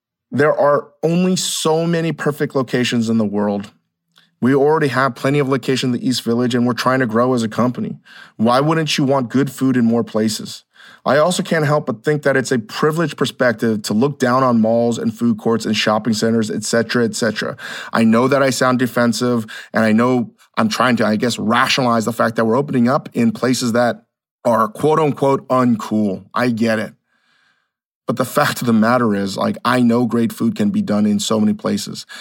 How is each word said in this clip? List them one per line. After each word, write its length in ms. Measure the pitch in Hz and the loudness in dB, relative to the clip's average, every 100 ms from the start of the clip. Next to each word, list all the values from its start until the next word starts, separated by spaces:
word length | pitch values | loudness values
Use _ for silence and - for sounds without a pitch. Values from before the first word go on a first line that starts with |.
| _ _ - | _ _ -8
There 240 | 120 147 | 0 0
are 380 | - 139 143 - _ | 2 2 2 -2 _
only 320 | 156 170 185 185 | -2 0 0 0
so 500 | - - 160 160 170 | -4 -4 -2 0 0
many 260 | 165 165 | -2 -2
perfect 420 | 151 151 143 147 | -4 -4 -4 -4
locations 540 | 139 131 131 123 123 110 | -2 -2 -2 0 0 0
in 80 | 113 | 0
the 80 | |
world. 480 | 107 101 104 101 101 _ _ _ _ _ _ - | 0 -2 -2 -2 -6 _ _ _ _ _ _ -4
We 120 | 120 | 2
already 340 | 139 143 156 147 | 4 4 2 0
have 260 | 127 135 | 0 -2
plenty 240 | 120 131 147 | 0 -2 0
of 100 | 135 | 0
locations 460 | 135 - 131 135 | -2 -2 -2 0
in 60 | 120 | -2
the 60 | 120 | -2
East 160 | 120 | -4
Village, 320 | - 117 123 | -2 0 0
and 120 | 123 120 | 0 0
we're 80 | |
trying 260 | 117 127 131 | 0 0 0
to 60 | 127 | 0
grow 260 | 110 127 | 0 2
as 100 | 127 | 0
a 60 | 113 | -2
company. 500 | 110 120 117 107 - _ - - - | -2 -2 -2 -8 -10 _ -20 -16 -2
Why 240 | 110 127 | 2 2
wouldn't 380 | 147 160 156 - | 2 0 0 0
you 60 | |
want 260 | 139 135 120 | 2 0 0
good 200 | 127 139 | 0 -2
food 280 | - 131 127 | -2 0 2
in 80 | 117 | 2
more 180 | 117 | 2
places? 600 | 113 110 110 107 - - _ _ - - | 0 -2 -2 -4 -10 -16 _ _ -20 -8
I 140 | - 139 | 0 2
also 240 | 156 180 | 2 0
can't 220 | 180 165 143 | -2 0 2
help 200 | 151 151 | 0 -2
but 180 | 110 | -6
think 180 | - 151 | -2 -2
that 140 | 147 135 | 0 0
it's 160 | 127 | 0
a 60 | 127 | -2
privileged 580 | - - 151 156 160 - | -4 -2 -2 0 -2 -2
perspective 680 | 127 - 127 110 117 107 | -4 0 0 0 0 -2
to 120 | - | -2
look 240 | 107 139 143 | 0 0 0
down 240 | 123 127 | 0 2
on 180 | 131 120 | 2 2
malls 380 | 110 117 120 117 | 4 2 2 0
and 180 | 113 110 | -4 -2
food 220 | 117 107 | -2 0
courts 280 | 117 113 107 | 0 0 0
and 100 | 107 | -2
shopping 360 | - 107 113 | 0 0 0
centers, 380 | 110 113 113 107 | 0 0 0 -2
et 120 | - | -4
cetera, 420 | 107 117 110 123 | -2 -2 0 0
et 100 | 113 | 0
cetera. 420 | 104 113 104 - - - - - | -2 -4 -4 -6 -8 -12 -14 -6
I 120 | - | 0
know 240 | 113 113 131 | 4 4 4
that 140 | 139 | 2
I 80 | 135 | 2
sound 280 | 120 127 123 | 2 2 2
defensive, 680 | 123 - 120 107 123 120 110 - - | 0 0 0 0 0 -2 -4 -12 -6
and 120 | - | 0
I 80 | 110 | 2
know 420 | 107 120 127 110 - _ - | 4 2 2 -2 -8 _ -4
I'm 120 | 110 | -2
trying 280 | - 120 117 | 0 0 2
to, 100 | 107 | 0
I 100 | 107 | 0
guess, 220 | 120 113 | -2 -2
rationalize 680 | 101 120 131 - 127 117 | -2 0 0 0 2 0
the 80 | 110 | 0
fact 240 | 113 117 120 | 0 -2 0
that 80 | |
we're 120 | 113 113 | 0 0
opening 320 | 147 131 120 | 0 0 2
up 200 | 147 - | 0 -2
in 180 | 131 117 | -2 0
places 400 | 107 120 123 123 | 0 -2 0 0
that 320 | 113 120 110 _ _ _ _ | 0 0 -2 _ _ _ _
are 240 | 123 110 110 | 0 2 0
quote 320 | - 147 160 | 0 0 2
unquote 480 | 156 - 139 135 - | 2 0 0 0 0
uncool. 800 | 127 123 113 - 107 107 95 - | 2 2 0 0 -2 0 -2 -8
I 180 | - 123 | -4 -2
get 280 | 113 117 110 | 0 0 0
it. 160 | 110 - _ _ _ _ _ _ _ _ _ _ - | -4 -12 _ _ _ _ _ _ _ _ _ _ -8
But 100 | 120 | -4
the 80 | |
fact 380 | 127 - 143 - | -2 0 0 0
of 40 | 123 | 0
the 60 | |
matter 420 | 113 107 123 117 | 2 4 4 2
is, 220 | 101 98 98 | 0 -2 -2
like, 220 | 104 101 120 | -4 -2 -2
I 160 | 127 | 2
know 240 | 120 117 123 | 2 2 2
great 260 | 117 113 | 0 0
food 240 | - 117 - | 0 -2 0
can 140 | 104 | 0
be 100 | 101 | 0
done 240 | 101 104 | 0 0
in 160 | 107 104 | 2 0
so 180 | - 110 | 0 0
many 140 | 107 | 2
places. 540 | 104 104 101 - - - - | 0 -2 -4 -4 -12 -14 -18